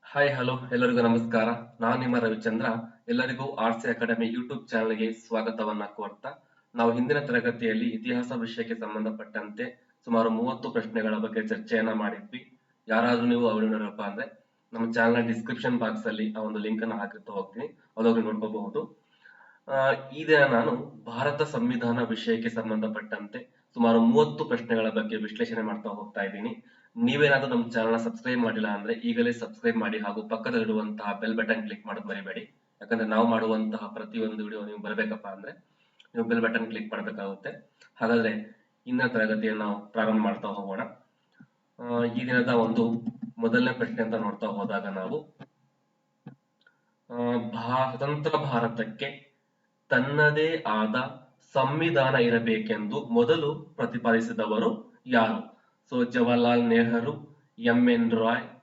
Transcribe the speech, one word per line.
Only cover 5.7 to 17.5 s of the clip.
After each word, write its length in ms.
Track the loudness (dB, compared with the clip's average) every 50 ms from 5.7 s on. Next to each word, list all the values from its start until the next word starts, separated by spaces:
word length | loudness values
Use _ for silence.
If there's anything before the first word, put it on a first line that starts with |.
| -4 -4 -6
ಕೋರ್ತಾ, 440 | -8 -8 -10 -10 -10 -10 _ -14 -14 -14 -14 _ _ _ _ _ _ _
ನಾವು 180 | 2 2 2 4
ಹಿಂದಿನ 260 | 2 2 2 2 0
ತರಗತಿಯಲ್ಲಿ 720 | 0 0 0 0 0 0 -2 0 -2 0 0 2 0 -2
ಇತಿಹಾಸ 440 | -2 -4 -4 -2 -2 -2 -2 -4 -4
ವಿಷಯಕ್ಕೆ 380 | -6 -6 -6 -6 -6 -6 -6 -4
ಸಂಬಂಧಪಟ್ಟಂತೆ 1200 | -6 -6 -6 -4 -2 -2 -4 -4 -6 -12 -8 -8 -8 -8 -8 -8 -8 -8 -8 -8 _ _ _ _ _ _
ಸುಮಾರು 260 | 0 2 4 4 4
ಮೂವತ್ತು 400 | 2 2 0 -2 -2 -4 -6 -4
ಪ್ರಶ್ನೆಗಳ 440 | -2 -2 -4 -2 -4 -2 0 0 0
ಬಗ್ಗೆ 340 | 0 -2 -2 -2 -2 -2 -2
ಚರ್ಚೆಯನ್ನ 440 | -4 -6 -4 0 0 2 2 2 0
ಮಾಡಿದ್ವಿ. 680 | 0 -2 -2 -4 -6 -12 -14 -14 -14 -14 _ _ _ _ _ _ _ _ 0
ಯಾರಾದ್ರೂ 380 | 2 2 4 4 2 4 4
ನೀವು 220 | 4 4 4 4 2
ಅವಳು 180 | 2 2 2
ನೋಡಪ್ಪ 360 | 2 0 0 -2 -6 -6 -6 -6
ಅಂದ್ರೆ, 440 | -6 -6 -6 -10 -10 -12 _ _ _ _ _ _ _ -6
ನಮ್ಮ 200 | -4 -4 -2 2
ಚಾನಲ್ನ 340 | 4 4 4 4 4 2
ಡಿಸ್ಕ್ರಿಪ್ಷನ್ 520 | 2 0 -2 -2 -6 -6 -4 -2 0 0 2
ಬಾಕ್ಸ್ 280 | 0 0 -2 -2 -4
ಅಲ್ಲಿ 280 | -4 -2 -2 -2 -2 -2
ಆ 60 | -4
ಒಂದು 180 | -6 -4 -4 -4
ಲಿಂಕ್ 240 | -2 -2 -2 -2 -2
ಅನ್ನ 120 | -4 -4
ಹಾಕಿರ್ತಾ 380 | -6 -6 -8 -10 -14 -16 -10 -8
ಹೋಗ್ತೀನಿ, 340 | -8 -8 -8